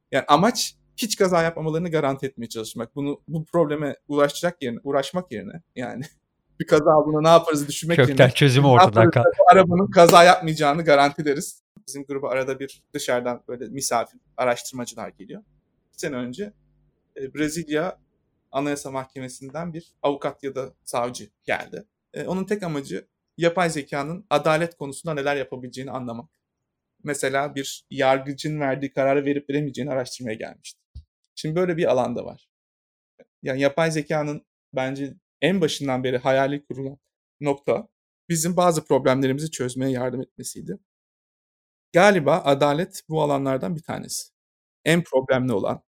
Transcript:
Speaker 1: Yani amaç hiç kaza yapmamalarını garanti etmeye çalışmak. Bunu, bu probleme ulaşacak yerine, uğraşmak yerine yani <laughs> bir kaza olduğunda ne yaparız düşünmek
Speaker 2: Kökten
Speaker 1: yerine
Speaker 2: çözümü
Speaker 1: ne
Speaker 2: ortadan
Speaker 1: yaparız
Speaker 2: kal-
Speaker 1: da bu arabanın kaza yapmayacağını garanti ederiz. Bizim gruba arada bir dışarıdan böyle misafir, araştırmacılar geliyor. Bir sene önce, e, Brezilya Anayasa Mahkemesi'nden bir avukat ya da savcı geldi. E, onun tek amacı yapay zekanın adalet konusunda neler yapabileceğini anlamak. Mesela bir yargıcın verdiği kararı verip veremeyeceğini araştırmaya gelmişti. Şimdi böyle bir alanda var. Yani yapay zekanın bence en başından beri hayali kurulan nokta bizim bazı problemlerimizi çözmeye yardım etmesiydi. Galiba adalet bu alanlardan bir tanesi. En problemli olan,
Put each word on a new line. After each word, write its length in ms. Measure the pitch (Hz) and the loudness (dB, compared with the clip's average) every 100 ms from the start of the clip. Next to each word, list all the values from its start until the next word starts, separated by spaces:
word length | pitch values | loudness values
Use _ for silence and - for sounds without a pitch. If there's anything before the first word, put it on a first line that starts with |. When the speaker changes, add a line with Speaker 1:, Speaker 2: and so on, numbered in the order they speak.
| _ | _
Speaker 1:
Yani 120 | 139 - | -4 2
amaç 480 | 151 208 240 - - _ - | 4 4 0 -6 -10 _ -10
hiç 200 | 220 - | -8 -2
kaza 260 | 190 175 | 0 2
yapmamalarını 480 | 165 165 160 156 180 | 0 -2 -4 -4 -2
garanti 360 | 156 139 139 135 | -2 -2 -4 -8
etmeye 220 | - 117 | -10 -10
çalışmak. 480 | 113 110 - 117 - | -10 -10 -10 -10 -8
Bunu, 240 | 143 139 - | -8 -8 -8
bu 160 | 160 | -8
probleme 520 | 156 170 143 151 147 - - | -2 0 0 0 -4 -8 -4
ulaşacak 540 | 147 143 - 175 - | 0 2 0 -6 -4
yerine, 160 | 123 113 | -8 -6
uğraşmak 480 | 135 143 139 180 180 | -4 -2 -2 -6 -8
yerine 300 | 107 98 170 - - | -10 -12 -16 -16 -12
yani 260 | 120 110 147 _ _ | -10 -10 -12 _ _
<laughs> 300 | _ _ - | _ _ -12
bir 60 | 165 | 2
kaza 320 | 156 156 156 | 4 6 4
olduğunda 220 | 147 151 | 4 2
ne 80 | 156 | 6
yaparız 400 | 165 165 151 143 | 6 6 -2 -4
düşünmek 280 | - 160 170 | -6 0 4
Speaker 2:
Kökten 180 | 131 | 4
Speaker 1:
yerine 200 | 135 127 | 6 6
Speaker 2:
çözümü 320 | - 147 127 143 | 6 4 6 6
Speaker 1:
ne 40 | |
Speaker 2:
ortadan 340 | 131 185 107 | 8 8 8
Speaker 1:
yaparız 60 | 113 | 6
Speaker 2:
kal- 100 | 127 | 6
Speaker 1:
da 60 | 117 - | 4 6
bu 140 | 180 | 8
arabanın 380 | 185 180 175 196 | 8 6 2 4
kaza 340 | 190 170 180 | 6 8 10
yapmayacağını 600 | 175 180 165 151 147 156 | 10 8 2 0 0 2
garanti 380 | 160 143 143 143 | 4 4 4 2
ederiz. 400 | 147 143 - - _ _ - | -2 -4 -6 -14 _ _ -16
Bizim 180 | 139 | -16
gruba 260 | 139 139 135 | -12 -8 -4
arada 300 | 131 131 131 | -4 -4 -6
bir 220 | 135 - _ | -10 -14 _
dışarıdan 480 | - - 123 123 120 - | -10 -4 -2 -2 -8 -10
böyle 160 | 123 123 | -14 -12
misafir, 520 | 131 - 117 110 _ _ - | -8 -4 -2 -4 _ _ -4
araştırmacılar 720 | 127 120 - 131 120 117 92 | -2 -2 -6 -12 -12 -12 -14
geliyor. 340 | - 101 175 - _ _ _ _ | -16 -18 -20 -20 _ _ _ _
Bir 60 | - | -12
sene 180 | 165 127 | -8 -8
önce, 360 | 123 135 208 - _ _ _ _ _ - | -8 -10 -12 -14 _ _ _ _ _ -16
e, 180 | 131 | -12
Brezilya 640 | 135 151 160 156 151 180 - _ _ _ _ _ | -6 -4 -4 -4 -4 -4 -8 _ _ _ _ _
Anayasa 380 | 135 147 143 143 | -6 -4 -6 -8
Mahkemesi'nden 840 | 135 131 135 131 - 135 143 175 | -10 -10 -14 -14 -14 -14 -12 -10
bir 180 | 160 - _ | -12 -16 _
avukat 400 | 143 143 147 - | -4 -2 -6 -8
ya 100 | 139 | -10
da 180 | 131 135 - | -8 -10 -14
savcı 460 | - 127 123 123 107 _ | -8 -6 -6 -8 -16 _
geldi. 400 | - 104 - 73 - _ _ | -6 -6 -6 -16 -18 _ _
E, 120 | - 139 | -12 -6
onun 180 | 185 | -6
tek 180 | 190 208 | -4 -4
amacı 440 | 180 147 139 120 - _ _ - | -4 -8 -8 -12 -14 _ _ -2
yapay 320 | 170 175 170 | 0 0 -2
zekanın 560 | 156 - 147 143 180 - | -2 -6 -8 -8 -10 -2
adalet 460 | 147 160 156 170 - | 0 2 0 0 -6
konusunda 380 | 143 135 165 | -12 -10 -8
neler 220 | 147 139 143 | -4 -2 -2
yapabileceğini 540 | 127 127 127 127 135 | -4 -10 -12 -12 -10
anlamak. 400 | 127 123 117 - _ _ _ _ _ _ _ | -10 -8 -10 -14 _ _ _ _ _ _ _
Mesela 500 | 147 143 135 135 143 | -8 -4 -2 -2 -4
bir 300 | 139 131 - _ | -6 -10 -12 _
yargıcın 720 | 135 131 135 135 135 156 151 | 0 2 2 -2 -8 -6 -4
verdiği 320 | 139 131 139 | -4 -4 -4
kararı 320 | - 135 139 | -2 0 2
verip 260 | 139 143 - | 0 -2 -4
veremeyeceğini 400 | 143 147 120 143 | -4 -4 -6 -6
araştırmaya 440 | 135 127 - 123 | -6 -6 -10 -10
gelmişti. 460 | 110 - - - - _ - - _ _ | -10 -12 -16 -20 -20 _ -20 -20 _ _
Şimdi 220 | - 156 160 | -10 -6 -2
böyle 200 | 185 165 | -2 0
bir 80 | 139 | 0
alanda 320 | 127 120 120 | 0 0 -4
var. 240 | 90 - _ _ _ _ _ _ _ _ _ _ | -10 -16 _ _ _ _ _ _ _ _ _ _
Yani 180 | 139 131 | -8 0
yapay 300 | 139 151 165 | 0 2 0
zekanın 560 | 156 143 156 147 147 - _ _ | -2 -4 -4 -4 -6 -14 _ _
bence 420 | 131 131 139 139 - _ _ | -6 -6 -6 -10 -12 _ _
en 200 | 143 190 | 0 2
başından 440 | 156 - 139 127 | 0 -2 -4 -2
beri 140 | 131 127 | -2 -2
hayali 460 | 135 135 135 143 | 2 2 2 -2
kurulan 340 | - 127 135 139 _ _ _ _ | -8 -10 -10 -12 _ _ _ _
nokta 480 | 143 143 - 127 - _ _ _ - | -4 -2 -2 -4 -4 _ _ _ -6
bizim 280 | 165 165 180 | -4 -2 2
bazı 280 | 180 160 | 2 2
problemlerimizi 640 | - 135 139 131 135 135 156 | 0 2 2 2 0 -2 -6
çözmeye 400 | - 127 127 135 | -6 -6 -4 -4
yardım 300 | 127 127 123 | -2 -4 -6
etmesiydi. 580 | - - - - - - _ _ _ _ _ _ _ _ _ _ _ | -10 -14 -14 -14 -12 -14 _ _ _ _ _ _ _ _ _ _ _
Galiba 500 | 170 202 190 143 165 | 4 6 6 2 2
adalet 580 | 139 139 151 143 196 - - | 2 2 2 0 -4 -12 -6
bu 140 | 156 | -2
alanlardan 540 | 147 139 135 131 185 160 | 0 0 -2 -4 -4 -8
bir 60 | |
tanesi. 460 | - 104 - - - _ _ _ _ _ | -10 -12 -10 -12 -12 _ _ _ _ _
En 180 | 143 170 | 0 0
problemli 480 | - 131 131 131 127 | 0 -2 0 0 0
olan, 300 | 117 101 123 _ | -2 -2 -6 _